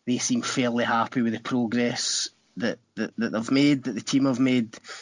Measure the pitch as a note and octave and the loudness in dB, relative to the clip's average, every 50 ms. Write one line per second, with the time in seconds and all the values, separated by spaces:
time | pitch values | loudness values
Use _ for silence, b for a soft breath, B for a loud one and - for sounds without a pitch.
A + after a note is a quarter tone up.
0 | _ - B2+ B2 - - C3 A#2 A2+ - - C#3+ B2+ A#2+ A#2 A#2+ A#2 A2 A#2 A2+ | _ -2 -2 0 0 0 0 0 0 -2 0 0 0 0 0 0 0 2 2 0
1 | A2+ A2 - C3 A#2+ A#2 A2 A2 - - C3 B2 A#2+ A2+ G#2+ B2 A#2+ A#2+ - - | 0 0 0 0 0 0 0 -2 -4 -2 -2 0 0 0 0 0 0 0 0 -2
2 | - - - - - - - _ _ _ _ F2+ B2 A2 D#2 - _ _ _ - | -4 -2 -2 -4 -4 -6 -8 _ _ _ _ -4 -4 -4 -4 -4 _ _ _ -6
3 | A2 - - - A2+ G#2+ - G#2+ A2+ - C3+ C3+ C#3+ D3 D3 C3+ B2 - G#2+ - | -6 -6 -4 -4 -4 -2 -2 -4 -2 2 2 4 6 4 4 2 0 -4 -6 -6
4 | - - - C#3 C3+ C#3 B2+ A#2 C3+ C3 B2+ B2+ A#2 A2 - - B B B B | -4 -2 0 2 2 2 2 2 2 2 2 2 0 -2 -6 -14 B B B B